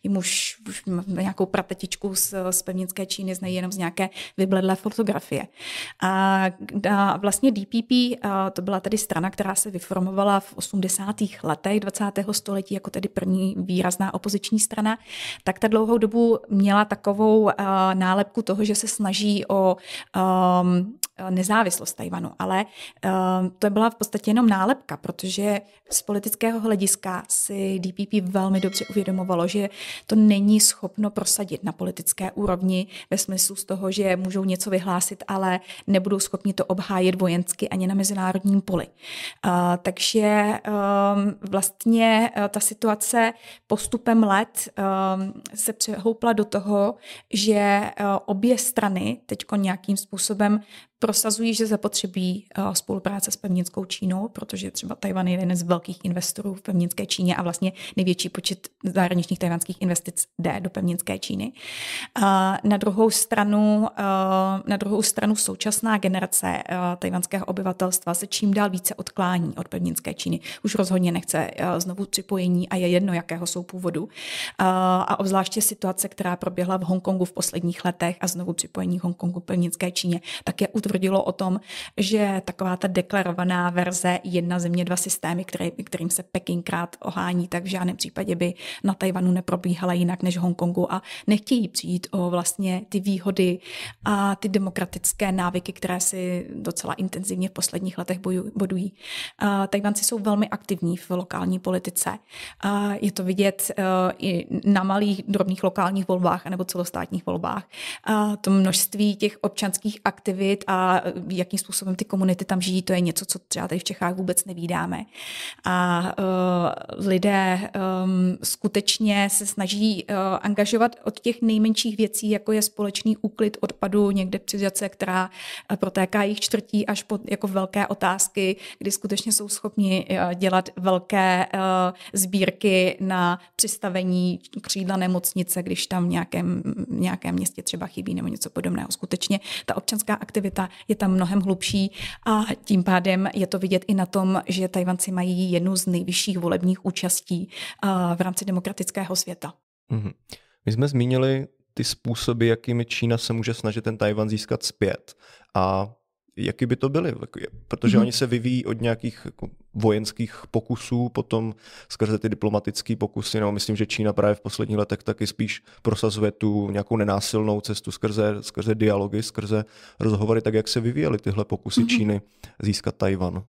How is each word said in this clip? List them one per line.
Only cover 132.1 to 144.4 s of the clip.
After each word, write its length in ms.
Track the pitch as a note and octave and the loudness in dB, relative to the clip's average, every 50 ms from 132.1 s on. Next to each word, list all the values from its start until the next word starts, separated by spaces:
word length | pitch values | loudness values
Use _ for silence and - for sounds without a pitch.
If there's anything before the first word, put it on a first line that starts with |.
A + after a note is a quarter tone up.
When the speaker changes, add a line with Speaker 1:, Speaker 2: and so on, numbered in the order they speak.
| - | -2
Speaker 1:
sbírky 840 | G3 F#3 F#3 F#3+ G3 F#3 F#3 F#3 - - G#3 F#3+ F#3 F#3 F#3 - - | -2 -2 0 2 2 2 2 0 0 2 4 4 6 4 2 0 -2
na 400 | G3 F#3+ F#3 F#3 F3 F3 F3 F3+ - - _ | -4 -2 0 2 2 2 0 -2 -6 -14 _
přistavení 840 | - - G#3 - - - G3 F3+ F#3+ F#3 F#3 F3+ F3+ F3+ F3+ F3+ F3+ - - - G#3 | -2 -2 -2 -2 -6 -6 -2 -2 0 0 2 2 2 2 0 0 -2 -8 -14 -14 -14
křídla 360 | - - - G3 F#3+ F#3 F#3+ | -8 -6 -4 -4 -2 -2 0
nemocnice, 640 | F#3+ F3+ F3+ F#3 F3 F3+ - - F#3 F3+ - - F#3 F3+ | 0 2 2 0 0 -2 -2 -2 -2 -2 -2 -2 -4 -4
když 240 | F#3 F3+ F3+ - | -4 -4 -4 -4
tam 180 | - F#3+ F3+ F3 | -2 -2 0 0
v 20 | |
nějakém, 560 | F3 F3 F3 F3+ - - F3 F3 F3+ F3 - - - - - - - | 0 0 0 -2 -2 -4 -2 -2 -2 -2 -2 -4 -6 -6 -6 -6 -6
nějakém 460 | - - F#3 F3+ F#3 F3+ - F3 - | -2 -2 -2 -2 -2 -4 -4 -4 -2
městě 280 | F3+ F#3 - - - F3+ | -2 -2 -4 -6 -4 -4
třeba 240 | - - E3+ - | -4 -2 -2 -8
chybí 260 | F#3 - - F#3 F#3+ F3 | -8 -8 -8 -6 -6 -6
nebo 140 | F3 F3 | -4 -4
něco 220 | E3 - - - - | -6 -6 -6 -8 -6
podobného. 380 | _ F3 F#3 F3+ F3 - - - | _ -6 -4 -2 -4 -4 -4 -6
Skutečně 480 | - - - - F#3 F#3 - - G3+ G3 - - - - - | -8 -8 -4 -6 -4 -4 -2 -2 -2 -2 -2 -8 -10 -8 -4
ta 120 | - - | -4 -4
občanská 360 | G3 - - A3+ G#3 - - G#3 | -4 -4 -4 -4 -4 -2 -2 -2
aktivita 560 | G#3 G3+ - - G#3+ G3 G3 - G3 F#3+ F3+ - - - | -4 -4 -6 -4 -4 -4 -2 -2 -4 -4 -4 -8 -14 -2
je 80 | - G#3 | -2 0
tam 160 | - G3+ F#3+ | 2 2 2
mnohem 300 | F#3 F#3 F3+ F3 G3 G3+ | 4 4 2 2 2 2
hlubší 500 | F3+ G3 F#3 F#3 - - - G3 F#3+ G3+ - - - - - - - | 2 2 0 0 0 0 2 2 0 0 -2 -8 -12 -12 -12 -6 0
a 180 | A#3 G#3+ G#3+ G#3+ G#3+ - - - | 2 2 2 2 0 -4 -8 0
tím 200 | - G#3 F#3 F3+ | 2 2 4 4
pádem 460 | G3 F#3 F3+ F3+ G3 F#3 F#3 F#3+ - - | 4 2 4 4 2 2 2 0 0 0
je 140 | - F#3 | -2 -2
to 120 | F3+ - F#3 | 0 0 -2
vidět 260 | G3 F3+ F#3+ F#3 F#3 | 0 2 0 0 2
i 60 | - G3+ | 2 2
na 120 | F#3+ F#3 | 2 2
tom, 360 | F3+ - G3 F#3+ F#3+ F#3+ - | 0 0 0 2 2 2 0